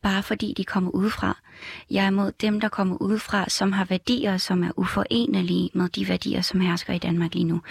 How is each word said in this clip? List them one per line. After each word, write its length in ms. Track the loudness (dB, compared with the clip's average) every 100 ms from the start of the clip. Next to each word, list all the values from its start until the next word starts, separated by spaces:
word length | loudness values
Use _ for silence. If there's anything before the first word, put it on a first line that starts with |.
bare 220 | 0 0
fordi 300 | 0 -2 -2 -4
de 60 |
kommer 280 | -2 0 0
udefra. 460 | 2 0 0 -2 -4 -8 -20 -16 -16 -4
Jeg 140 | 0
er 40 | 2
imod 240 | 2 0 0
dem, 180 | 0 0
der 80 | 0
kommer 260 | 0 0 0
udefra, 480 | 0 0 0 -2 0
som 220 | 0 2
har 140 | 2 0
værdier, 520 | 0 0 0 0 0
som 260 | 0 0
er 80 | 0 0
uforenelige 920 | -2 0 0 2 2 2 2 2 0
med 160 | 0 0
de 180 | 0 -2
værdier, 340 | -2 -2 -2
som 180 | 0 2
hersker 320 | 2 0 -2
i 40 | -4
Danmark 360 | 0 0 0
lige 100 | 0 0
nu. 160 | 0 -2